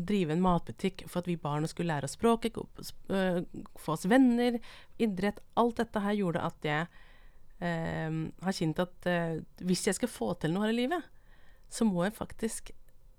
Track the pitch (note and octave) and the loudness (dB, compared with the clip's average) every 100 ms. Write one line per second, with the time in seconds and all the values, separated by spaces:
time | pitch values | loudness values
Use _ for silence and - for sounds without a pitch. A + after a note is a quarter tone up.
0 | E3+ G#3 D#3+ D#3+ F#3 F3 - A#2 F#3+ - | 2 2 2 4 4 4 0 -4 -4 -4
1 | - F3+ F3 E3+ D3+ D3 D#3 - E3+ D3 | -6 -4 -2 -2 -2 -2 -2 -2 -2 -2
2 | C3+ - A#3 A3+ A3+ - - - - - | -4 2 4 4 2 -4 -8 -10 -12 -12
3 | - F#3+ F#3+ F3+ E3+ - - - - D#3 | -2 0 2 0 -2 -8 -12 -10 -4 -2
4 | F#3 B3 C4 A#3+ B3 A#3 - - - - | 6 8 8 6 4 0 -4 -14 -16 0
5 | A3+ F#3 G3+ G3+ - - A#3 A3+ A3+ A3 | 0 2 0 -2 -2 2 2 2 -2 0
6 | G3+ G#3 F#3 D#3+ E3+ - D#3 D3+ E3+ - | 0 2 2 0 -2 -2 0 0 0 -8
7 | - - - - - - F3 E3 E3 D#3+ | -20 -20 -20 -18 -18 -6 -2 -2 -2 -2
8 | D#3+ D#3+ D#3+ - F3+ F#3+ D#3+ D#3 F3+ - | -2 -2 -4 -4 -4 0 0 0 -2 -2
9 | F3+ F3 E3+ D#3+ F3 - F3+ F3+ - F#3+ | 0 2 0 -2 -6 -6 0 2 2 0
10 | B3 - A3 F3 D#3 F3+ G#3+ A#3 B3+ F4 | -2 -2 -4 -2 0 0 0 0 0 -2
11 | - - - - - - - - A3+ F3 | -4 -14 -20 -20 -20 -20 -14 0 2 2
12 | F3+ G#3+ - - A3+ - - - - - | 0 -2 -8 -6 -6 -6 -10 -14 -16 -20
13 | - | -20